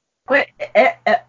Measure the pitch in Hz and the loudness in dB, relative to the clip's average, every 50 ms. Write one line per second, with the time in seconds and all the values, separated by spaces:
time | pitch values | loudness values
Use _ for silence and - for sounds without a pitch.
0 | _ _ _ _ _ - 262 277 269 - _ - - 196 - 208 247 - - - | _ _ _ _ _ -2 -2 -2 -2 -4 _ -14 -14 -2 0 0 2 2 -2 -4
1 | _ 208 214 - - | _ -2 -2 -2 -2